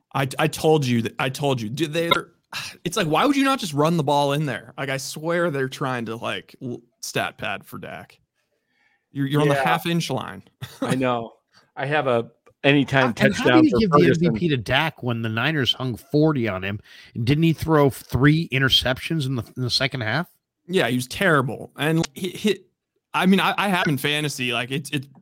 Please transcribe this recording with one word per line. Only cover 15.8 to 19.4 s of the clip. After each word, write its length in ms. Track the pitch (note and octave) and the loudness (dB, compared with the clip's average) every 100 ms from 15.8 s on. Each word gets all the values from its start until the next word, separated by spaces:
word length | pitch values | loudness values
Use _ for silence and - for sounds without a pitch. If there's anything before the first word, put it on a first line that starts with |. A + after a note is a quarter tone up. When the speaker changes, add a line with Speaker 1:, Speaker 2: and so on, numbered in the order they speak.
| C3 G#2 | -4 -8
Speaker 3:
forty 540 | - D3 D#3 C#3+ A2 | -2 2 2 2 -2
on 160 | F#2 F#2+ | -2 -6
him? 160 | G#2 - - - - | -8 -10 -20 -14 -4
And 100 | A2+ | 0
didn't 200 | D3+ E3 | 4 4
he 80 | |
throw 360 | D3+ D#3 D#3 C#3 | 2 2 4 4
three 600 | - - B2 D3 D#3 E3 | 2 -4 4 4 4 0
interceptions 760 | C3 C3+ - B2 C3+ - E3 C3 | 0 2 2 2 -4 -4 -2 -2
in 100 | |
the, 80 | B2+ | -4